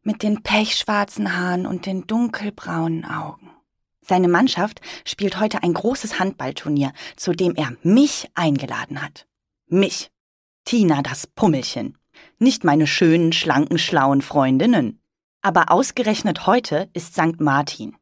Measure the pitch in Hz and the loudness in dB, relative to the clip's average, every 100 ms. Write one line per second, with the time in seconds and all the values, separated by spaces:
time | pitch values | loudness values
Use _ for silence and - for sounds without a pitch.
0 | 214 214 214 208 - 214 214 - - 208 | -6 -4 -2 -2 0 -2 0 -4 -2 -2
1 | 202 - 196 180 180 180 180 180 196 190 | -2 -4 -4 -2 -2 -2 -4 -6 -4 -6
2 | - 226 240 - 208 208 180 165 165 165 | -2 -2 -2 -4 -8 -10 -8 -4 -2 -4
3 | - 160 151 - - _ _ _ _ _ | -6 -10 -10 -16 -20 _ _ _ _ _
4 | - 180 180 175 247 - 208 - - - | -2 2 4 4 2 0 -4 -6 -18 -14
5 | - - 196 185 214 202 175 165 220 269 | -12 -4 -4 -2 -2 0 -2 0 -2 -2
6 | 220 - 196 - 131 139 - 147 135 - | -6 -4 -4 -4 -8 -8 -2 0 0 -4
7 | - - - 170 180 170 127 123 165 226 | -20 -8 -4 0 0 0 -6 -2 4 4
8 | 294 - - - 165 139 135 - - 139 | 4 0 -8 -2 0 0 -2 -10 -10 -10
9 | 143 - _ _ _ _ _ 175 196 - | -10 -14 _ _ _ _ _ 2 2 -2
10 | - _ _ _ _ _ - 247 185 143 | -12 _ _ _ _ _ -2 2 4 2
11 | 135 - - - 208 139 123 123 110 - | 0 -6 -10 0 2 2 -4 -8 -10 -12
12 | _ _ - _ 247 254 170 147 151 - | _ _ -20 _ 2 4 2 2 2 4
13 | 170 165 165 165 165 135 156 170 - 160 | 4 4 4 0 0 2 2 0 0 2
14 | 135 139 - 147 131 131 214 220 117 - | 2 2 0 0 2 2 4 2 0 -8
15 | _ _ _ _ 196 175 - 180 269 - | _ _ _ _ 0 2 4 4 2 0
16 | 220 214 208 - - 247 233 156 196 180 | -2 0 -2 -2 2 2 2 -4 -4 -8
17 | - - 165 165 151 139 143 - - _ | -8 -2 -2 0 0 2 -2 -8 -14 _